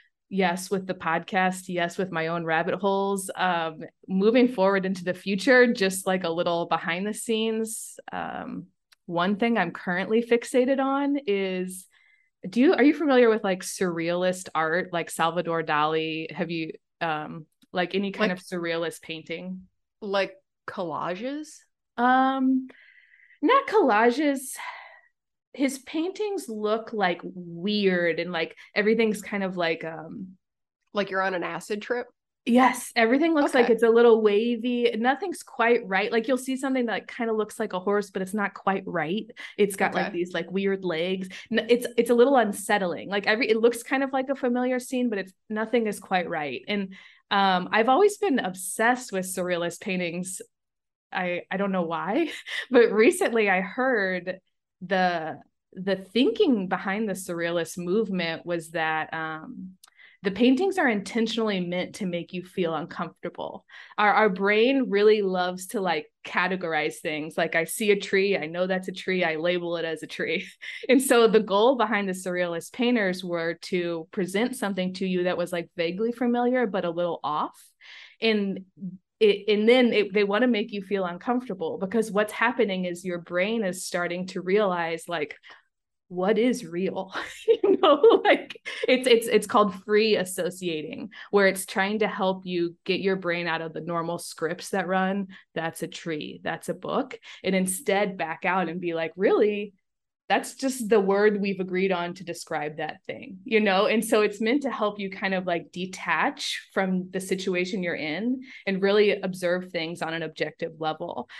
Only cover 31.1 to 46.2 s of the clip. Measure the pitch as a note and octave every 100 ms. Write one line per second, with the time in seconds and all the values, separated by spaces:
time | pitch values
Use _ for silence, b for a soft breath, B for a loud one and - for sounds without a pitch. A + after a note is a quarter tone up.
31.1 | F#3+ F#3+ F#3 E3+ E3+ - G#3 - B3 A#3+
32.1 | _ _ _ - A#3+ B3+ B3+ - - A3+
33.1 | C4+ E4 D#4+ D4 C4+ A#3+ A3+ A#3 A#3 A#3
34.1 | A3+ G#3+ G3+ A#3 A#3 B3 A#3+ A#3+ A3+ A#3+
35.1 | C#4+ F#4+ D4+ - - A3+ A#3+ G#3 F#3+ G#3
36.1 | A3+ A3+ B3+ C4 C4 C4+ C4 A#3 G3 -
37.1 | - A3+ A3 G#3 - A3 F3+ F#3+ G3+ G3
38.1 | G3 F#3 G#3+ G3 - - F#3+ F#3+ F3 D3+
39.1 | G#3 G#3+ - B B G3+ - G3 F3 F#3
40.1 | F3 F3+ E3+ E3+ F#3 G3 G3 F#3 D#3+ F3+
41.1 | F#3+ F#3 B B A3 A3 A#3+ A#3 - A#3
42.1 | A#3+ B3+ C#4 G#3+ G3 - G#3 F#3 D3 G#2+
43.1 | G3+ G3+ G#3+ - A3+ A#3 A#3 - C4+ C4+
44.1 | C4+ C4 C4+ B3+ B3 B3 B3+ B3 B3+ B3
45.1 | G3+ F#3+ - - G#3+ A3 A#3+ - G3+ -
46.1 | F#3